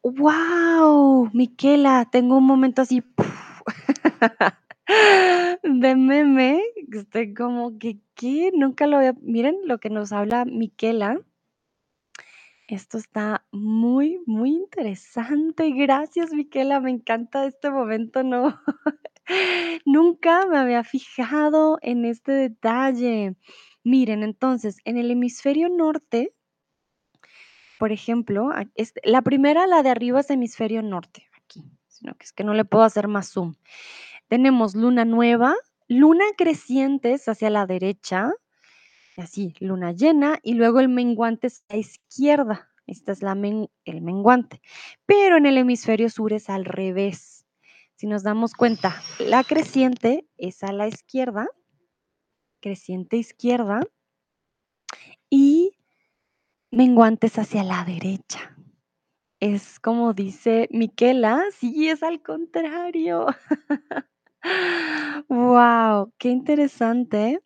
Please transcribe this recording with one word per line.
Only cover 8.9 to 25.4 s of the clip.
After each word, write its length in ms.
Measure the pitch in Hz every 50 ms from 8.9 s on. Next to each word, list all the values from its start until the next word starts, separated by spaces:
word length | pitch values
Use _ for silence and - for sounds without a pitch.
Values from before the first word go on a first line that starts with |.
| 294 285
había, 160 | 269 262 254 -
miren 360 | - - 233 226 233 285 349 392 392
lo 140 | 320 247 214
que 120 | - 214
nos 220 | 214 214 208 196
habla 320 | 208 202 208 214 233 240 247
Miquela. 760 | 247 - 226 226 202 _ - - 220 226 220 202 202 247 370 - _ _ _ _ _ _ _ _ _ _ _ _ _ _ _ _ _ _ - - _ _ - _ _ _ _ _ -
Esto 280 | 220 196 - _ - 226
está 480 | 214 _ _ 214 208 214 214 - _ _
muy, 680 | - 202 208 214 220 226 226 240 247 269 285 311 359 359 349
muy 240 | 233 220 214 240 269
interesante. 1200 | 302 339 381 _ - 392 262 214 190 - - _ _ 240 233 240 294 294 311 320 311 - 320 311
Gracias, 600 | 262 254 285 277 269 277 302 302 _ 349 339 320
Miquela, 480 | 320 302 285 294 - 269 262 277 285 277
me 100 | 254 262
encanta 560 | 254 233 _ - 226 226 233 226 - 277 269
este 240 | 269 269 _ - 285
momento, 520 | 269 269 240 214 220 220 233 226 _ 262
¿no? 360 | 262 262 247 247 254 294 - - _ - - _ _ 302 - _ _ - _ _ _
<laughs> 560 | - 359 381 381 359 359 349 339 339 330 320 _
Nunca 600 | 285 277 302 330 349 339 _ - 330 330 359 392
me 120 | 381 330 285
había 240 | 262 247 240 240
fijado 960 | 226 - - 262 - - - - 247 233 285 302 302 302 302 311 311 311 311 -
en 220 | - 240 240 240 233
este 260 | 233 233 233 _ -
detalle. 1040 | 269 277 269 247 220 _ - 226 226 247 269 269 254 233 247 240 226 214 202 190 185 _ _ - - - _ _ _ _
Miren, 400 | _ 233 254 262 254 220 214 208
entonces, 560 | 214 214 208 _ 254 262 254 233 - 208 196 _ _
en 120 | 214 233
el 140 | 240 240 240
hemisferio 580 | 247 247 247 247 247 -